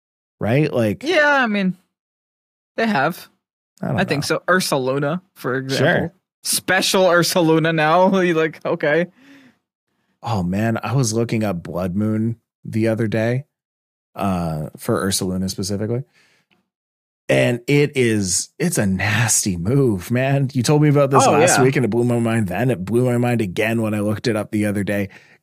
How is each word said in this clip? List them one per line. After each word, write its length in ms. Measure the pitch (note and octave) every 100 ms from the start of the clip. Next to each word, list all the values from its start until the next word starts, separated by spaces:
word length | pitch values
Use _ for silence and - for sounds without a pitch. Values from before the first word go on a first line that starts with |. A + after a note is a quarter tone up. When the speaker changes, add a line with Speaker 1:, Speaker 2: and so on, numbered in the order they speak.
| _ _ _ -
Speaker 1:
right? 300 | G2+ C3 D#3
Like, 300 | A#2+ A2 F#2+
Speaker 2:
Yeah, 360 | C#4+ F4 D4 C#4+
I 40 | A#3+
mean, 300 | G3+ F#3 F3+ _ _ _ _ _ _ _ _ _ -
they 100 | A3+
have. 420 | E3+ D3 F3+ - _ _ _ _ -
Speaker 1:
I 60 | -
don't 120 | -
Speaker 2:
I 40 |
think 180 | F#3+ D3
Speaker 1:
know. 20 | -
Speaker 2:
so. 160 | D#3+ -
Ursaluna, 760 | F#3 - C#3+ B2+ C#3 D3 F3+ -
for 220 | - C3+ C3+
example. 520 | C3+ C3 C#3+ E3+ E3
Speaker 1:
Sure. 60 | _ _ _
Speaker 2:
Special 600 | - - - F#3 - G3
Ursaluna 680 | F#3 E3+ D#3+ F#3 D#3+ D#3+ D#3+
now. 460 | D#3+ D#3 F3 F#3 F#3+
<laughs> 0 |
You're 160 | F3+ D#3+
like, 280 | D#3+ -
okay. 420 | - E3+ D3+ D#3 F3+ _ - - - _ _ _ _ _ _ _
Speaker 1:
Oh, 200 | A#2+ G#2+
man, 360 | F2 F#2+ A2+ A2+
I 120 | G#2+
was 180 | C3 A#2
looking 300 | A2 A#2 A#2
up 180 | G#2+ F2
Blood 320 | F2 E2 F#2 F#2+
Moon 400 | G#2+ A2 A2+ A2+ _ _
the 240 | - A2 A2+
other 180 | A2 A2+
day, 360 | A2 A2+ B2+ - _ _ _ _ _ _
uh, 540 | - G2 F#2 E2 D#2 D2+ -
for 280 | - G#2 F#2+
Ursaluna 440 | F#2+ F#2+ F#2 F#2+
specifically. 540 | - F#2+ G2 G#2+ A#2+ - _ _ _ _ _ _ _ _ _ _ _ -
And 320 | C3+ B2+ A#2+ -
it 300 | C#3+ D3 C#3
is, 540 | A#2+ G#2+ F#2+ - - -
it's 220 | E3+ C#3+
a 80 | G#2
nasty 680 | F#2 G#2 A2 A2+ - G#2 F2
move, 560 | F2+ C#3+ C3 G2 -
man. 360 | B2 C3+ C#3 C3
You 100 | C3
told 180 | A#2 D3
me 80 | D3+
about 220 | C#3+ C#3
this 160 | C#3 C4
Speaker 2:
Oh, 60 |
Speaker 1:
last 260 | E3+ F3 G#2
Speaker 2:
yeah. 60 |
Speaker 1:
week 100 | B2+
and 100 | C#3
it 40 | A#2
blew 160 | A#2
my 160 | A#2+ A#2+
mind 260 | A2+ A#2 G2
then. 240 | F2+ C3
It 140 | A2
blew 200 | F#2 A#2
my 140 | B2+ A#2+
mind 220 | B2 A#2
again 420 | G#2 F#2 A2 A2+
when 120 | A2
I 60 | G#2
looked 280 | G#2 G2+ B2
it 80 | G#2+
up 160 | G#2
the 140 | G#2+ G#2
other 180 | G2+
day. 240 | G2 G2+ G2 - _ _